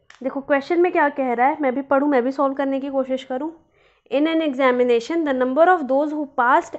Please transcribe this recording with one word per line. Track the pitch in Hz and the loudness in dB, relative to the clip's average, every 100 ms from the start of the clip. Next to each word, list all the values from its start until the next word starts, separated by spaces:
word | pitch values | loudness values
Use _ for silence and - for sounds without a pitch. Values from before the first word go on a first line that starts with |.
| _ - | _ -12
देखो | 262 285 | -8 -8
क्वेश्चन | 277 277 269 349 | -2 -2 0 0
में | 359 | 2
क्या | 349 294 | 2 0
कह | 285 262 | 0 -2
रहा | 240 262 | 0 0
है, | 302 | 0
मैं | 269 247 | -2 -2
भी | |
पढूं, | 269 269 294 | 0 0 2
मैं | 269 | 2
भी | 240 | 0
सॉल्व | 277 269 | 0 -2
करने | 269 269 269 | -2 -4 -4
की | 277 | -4
कोशिश | 269 262 262 | -4 -4 -4
करूं। | - 254 311 330 _ _ _ _ - | -6 -8 -8 -12 _ _ _ _ -4
In | 269 320 | 0 0
an | 320 | 0
examination, | 311 254 262 247 247 233 233 339 | -2 0 2 2 2 2 0 -2
the | 294 | -2
number | 254 254 262 349 | 0 0 4 4
of | 370 247 | 4 2
those | 269 302 | 0 0
who | 302 277 - | -4 -6 -2
passed | 240 302 - | 2 2 0